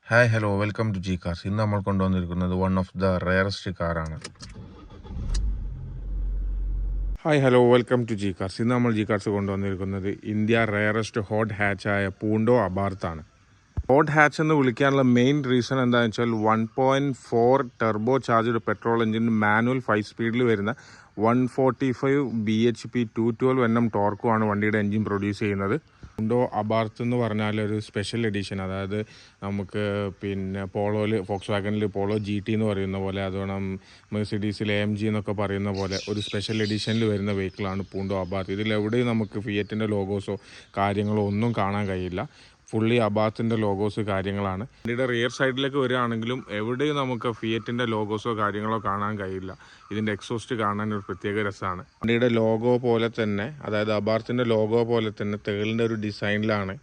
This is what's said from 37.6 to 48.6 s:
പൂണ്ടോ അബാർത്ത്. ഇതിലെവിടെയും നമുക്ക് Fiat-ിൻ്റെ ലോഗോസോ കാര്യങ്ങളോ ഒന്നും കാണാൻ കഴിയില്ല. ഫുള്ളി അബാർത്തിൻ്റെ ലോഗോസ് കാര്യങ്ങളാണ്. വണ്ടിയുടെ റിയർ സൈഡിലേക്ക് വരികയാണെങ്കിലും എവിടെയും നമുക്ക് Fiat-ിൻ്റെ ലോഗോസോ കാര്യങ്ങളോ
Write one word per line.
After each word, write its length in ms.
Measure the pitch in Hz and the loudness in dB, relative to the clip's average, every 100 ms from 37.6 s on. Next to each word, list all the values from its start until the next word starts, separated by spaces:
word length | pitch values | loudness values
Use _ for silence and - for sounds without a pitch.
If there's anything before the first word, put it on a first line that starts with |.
| 101 95 92 | -6 -4 -6
പൂണ്ടോ 240 | 98 98 98 | -6 -4 -4
അബാർത്ത്. 320 | 90 98 92 95 | -2 -4 -4 -4
ഇതിലെവിടെയും 540 | 107 107 107 120 123 | 0 0 0 0 2
നമുക്ക് 240 | 113 104 110 101 | 0 -2 -4 -4
Fiat-ിൻ്റെ 400 | 101 101 107 110 104 | -4 -2 -2 0 0
ലോഗോസോ 400 | 95 101 95 98 - - - - | 0 -2 -4 -8 -8 -20 -10 0
കാര്യങ്ങളോ 440 | 101 101 104 107 101 | 0 2 0 0 0
ഒന്നും 200 | 101 117 110 | 0 0 0
കാണാൻ 240 | 98 101 101 | -2 -2 -2
കഴിയില്ല. 300 | 92 90 90 139 - - _ - | -4 -4 -4 -6 -12 -20 _ -6
ഫുള്ളി 260 | 110 113 120 107 | 0 2 4 2
അബാർത്തിൻ്റെ 500 | 104 110 - 113 113 | 2 0 0 -2 0
ലോഗോസ് 360 | 107 98 107 101 104 | 0 0 -2 -2 -2
കാര്യങ്ങളാണ്. 560 | 95 95 101 101 92 107 | -2 -2 -2 -2 -4 -8
വണ്ടിയുടെ 360 | - - 120 131 | -10 -6 -2 0
റിയർ 220 | 120 123 - | 0 -2 0
സൈഡിലേക്ക് 420 | 135 127 135 139 | -2 0 -2 0
വരികയാണെങ്കിലും 560 | 123 127 120 113 113 127 - 104 | 0 0 0 -2 -4 -6 -6 -6
എവിടെയും 380 | 110 123 147 143 | -4 -2 -2 -2
നമുക്ക് 280 | 131 123 123 110 | -2 -2 -4 -4
Fiat-ിൻ്റെ 460 | 113 113 107 120 123 | -2 -2 -2 -4 -2
ലോഗോസോ 380 | 110 104 107 120 110 | 0 -2 -2 -2 -2
കാര്യങ്ങളോ 380 | 104 101 | -2 -2